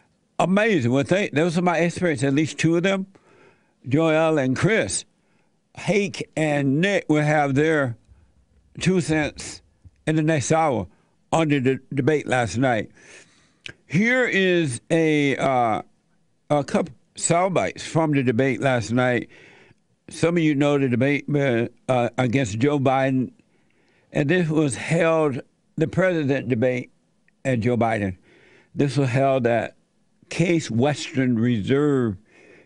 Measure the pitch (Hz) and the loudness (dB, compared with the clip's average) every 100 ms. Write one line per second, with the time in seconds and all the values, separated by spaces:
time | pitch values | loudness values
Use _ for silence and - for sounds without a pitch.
0 | _ _ _ - 170 196 226 180 117 135 | _ _ _ -4 0 2 2 2 2 0
1 | 139 185 202 135 175 165 180 160 170 - | 0 0 0 0 0 0 0 0 -2 -2
2 | 180 135 139 139 160 - 160 170 190 196 | -2 -2 0 0 -2 0 0 2 0 -2
3 | 190 - _ - - _ _ _ - 139 | -6 -14 _ -20 -20 _ _ _ -2 0
4 | 165 156 160 156 131 127 190 220 107 - | 2 2 2 0 0 0 0 0 -2 -6
5 | - _ _ _ _ _ _ - - 180 | -10 _ _ _ _ _ _ -12 -2 0
6 | 202 - - - 156 143 139 139 190 196 | 0 -6 -10 -4 -2 0 0 0 0 0
7 | - 151 151 151 143 135 156 156 131 113 | 0 0 2 0 0 0 2 0 -2 -6
8 | _ - _ _ _ _ _ - - 185 | _ -20 _ _ _ _ _ -6 0 0
9 | 156 156 143 - - - _ _ - _ | 0 -2 -2 -8 -16 -18 _ _ -20 _
10 | - 156 156 156 - 160 160 113 90 _ | -2 0 2 0 2 0 2 -2 -4 _
11 | _ _ - 160 160 143 127 131 - 135 | _ _ -2 0 2 2 2 -2 -4 -2
12 | 131 151 - 127 117 107 135 113 - - | 0 0 0 0 0 0 0 0 -4 -12
13 | - - - _ _ _ - - - 147 | -20 -20 -20 _ _ _ -20 -20 -4 0
14 | 226 254 240 190 185 175 156 117 - 165 | 2 2 0 0 2 2 0 -4 -2 0
15 | 160 151 143 131 147 131 117 101 - _ | 2 2 2 0 0 0 0 -2 -6 _
16 | _ _ _ _ - 147 135 202 160 - | _ _ _ _ -2 -2 0 -4 -4 -10
17 | _ - - 165 196 147 92 - - 160 | _ -8 0 0 2 0 -2 -6 -4 0
18 | 160 139 123 113 135 123 135 127 101 120 | 2 2 2 2 0 0 0 0 0 0
19 | 127 123 - - - - _ _ _ _ | 0 0 -4 -16 -20 -20 _ _ _ _
20 | - - 165 170 156 143 147 143 135 117 | -16 -2 0 2 2 2 2 2 0 0
21 | 135 143 - 147 139 117 120 _ - 127 | 0 -2 -2 -2 0 0 -2 _ -4 -2
22 | 120 - 127 120 120 110 143 147 135 131 | 0 0 0 0 -2 0 0 2 0 2
23 | 135 131 123 _ _ _ _ _ _ _ | 0 0 -2 _ _ _ _ _ _ _
24 | _ 143 147 180 160 156 147 113 - 165 | _ -2 0 2 2 0 0 -2 -2 0
25 | 165 160 151 131 - _ _ - 117 127 | 2 2 0 -2 -10 _ _ -4 -2 2
26 | 185 165 139 135 - 123 127 123 - _ | 2 2 0 -2 0 0 0 0 -6 _
27 | _ _ _ _ 135 127 110 120 113 113 | _ _ _ _ -2 0 0 2 0 0
28 | 101 90 _ _ - - _ - 143 127 | -2 -6 _ _ -20 -20 _ -2 0 0
29 | 135 131 135 135 120 117 95 - _ _ | 0 2 2 2 2 0 -2 -10 _ _
30 | _ _ - - 180 165 - 113 139 139 | _ _ -12 -2 0 0 0 0 0 0
31 | - 131 127 113 120 117 98 139 147 139 | -6 -2 0 2 2 0 0 0 2 2
32 | 117 92 _ - - - | 0 -4 _ -20 -20 -20